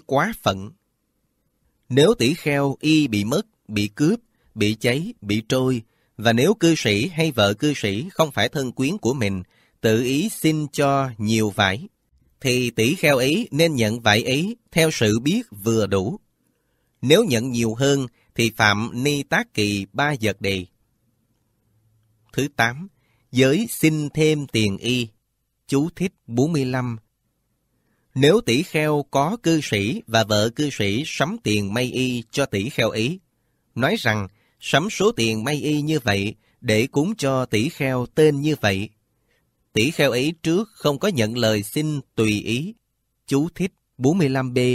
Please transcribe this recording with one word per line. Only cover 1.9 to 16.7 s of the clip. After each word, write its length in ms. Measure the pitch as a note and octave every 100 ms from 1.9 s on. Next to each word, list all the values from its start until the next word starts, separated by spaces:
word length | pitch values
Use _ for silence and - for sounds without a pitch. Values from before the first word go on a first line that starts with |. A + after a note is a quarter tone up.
| B2 E3
tỷ 200 | A#3+ A#2+
kheo 420 | E3 D#3 C#3+ C#3+ C3
y 280 | D3+ D#3 C#3+
bị 160 | G#2
mất, 240 | G2+ D#3 - _ -
bị 220 | G#2 G#2 G#2
cướp, 240 | D3 A#3 _ _ _ A2
bị 200 | G#2+ A2
cháy, 380 | B2 C3 F#3+ -
bị 200 | G2+ G#2+ -
trôi, 320 | C3 C3 B2+ A2+ _ _ -
và 160 | G#2+
nếu 200 | A#2 D3+
cư 220 | G#3+ E3 D#3+
sĩ 300 | A#2+ G2+ C3
hay 240 | E3 D#3+
vợ 220 | A#2+ G2+
cư 200 | G2+ D3+ C#3
sĩ 340 | G#2+ G2 F3
không 220 | - D#3+
phải 180 | A#2 A2+
thân 220 | D3+ C3
quyến 260 | - C3+ C3
của 160 | A2
mình, 300 | C#3 G2+ F#2+ F2 _ _ _
tự 220 | A2+ A2
ý 260 | B2 C#3 G#3
xin 380 | - D#3 D#3 D3
cho 420 | - C#3 C#3 C3 G#2+
nhiều 320 | G#2+ A2+ G#2+
vải, 380 | F#2+ G2 G2+ F#3 _ _ _ _ _
thì 300 | C3 B2 B2
tỷ 240 | A#2 A2+ C#3+
kheo 220 | D3+ C3+
ấy 300 | C3 F3 A#3+
nên 240 | C#3 E3 C#3
nhận 240 | A2 A#2
vải 240 | A2+ G#2
ấy 320 | B2 C3+ F#3 A#3 _
theo 200 | - D#3+
sự 280 | - A2 A2
biết 220 | C#3 G#3+ A#3
vừa 360 | G#2 G#2 A2+ G2
đủ. 320 | G2 F#2+ G2 _ _ _ _ _